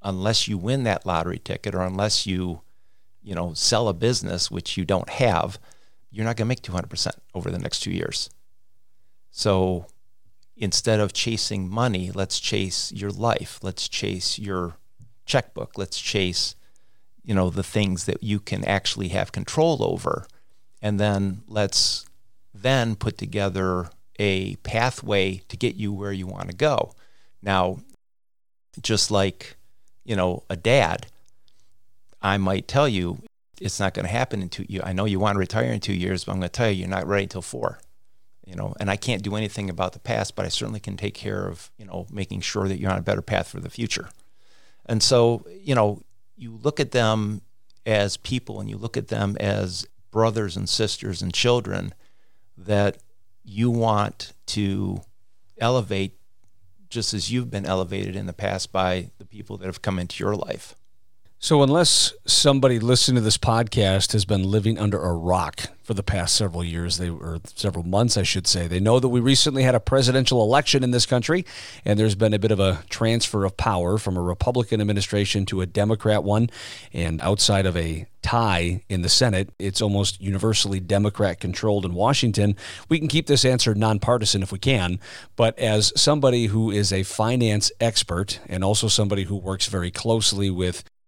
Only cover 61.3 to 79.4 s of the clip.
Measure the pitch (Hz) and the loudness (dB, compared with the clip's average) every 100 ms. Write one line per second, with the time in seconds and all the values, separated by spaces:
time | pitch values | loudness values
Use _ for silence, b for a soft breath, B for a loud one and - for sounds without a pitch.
61.3 | - - 151 135 156 165 - - - - | -10 2 6 6 6 6 4 2 -2 2
62.3 | - 147 135 127 120 117 127 - 123 110 | 4 6 6 6 4 4 4 6 4 4
63.3 | - - 113 113 - 98 95 - 107 98 | 2 4 2 2 2 4 4 2 2 2
64.3 | 101 95 107 101 110 104 98 87 85 87 | 2 4 2 2 2 0 0 0 0 2
65.3 | 90 78 - - - - 101 95 95 87 | 2 2 -6 -12 -12 -6 -4 -2 -2 0
66.3 | - 101 85 85 82 85 85 87 85 82 | 2 0 -2 -4 -2 -2 -2 -4 -4 -6
67.3 | 82 - - 104 87 85 98 120 - 87 | -8 -8 -4 -4 -2 0 2 4 2 2
68.3 | 95 80 90 85 90 104 123 127 123 120 | 0 0 0 0 2 4 4 4 4 4
69.3 | 131 151 135 127 120 - 135 127 131 127 | 4 4 4 4 4 4 4 4 4 4
70.3 | 123 107 135 - 139 127 123 - 123 117 | 4 6 4 4 2 4 2 4 2 2
71.3 | 175 - B B B - 104 110 98 107 | 0 -2 B B B 0 4 4 4 2
72.3 | 104 104 104 95 87 - - 110 113 - | 4 2 4 4 2 -4 0 2 2 0
73.3 | 104 95 - - 92 87 104 - 90 87 | 0 0 2 0 2 2 0 0 0 0
74.3 | 87 123 123 110 110 104 101 - 101 98 | 0 0 0 0 0 2 0 0 0 2
75.3 | 101 95 95 90 104 104 107 110 107 92 | 0 0 -2 -2 0 2 2 2 2 2
76.3 | 104 117 B B B B - 82 80 92 | 2 2 B B B B -4 -2 0 0
77.3 | 101 - 101 95 85 82 80 78 - - | 2 4 4 2 0 -2 -6 -10 -8 -2
78.3 | 117 113 87 87 95 - 95 87 - 123 | 2 2 2 0 -2 -4 -2 2 4 4
79.3 | 95 | 2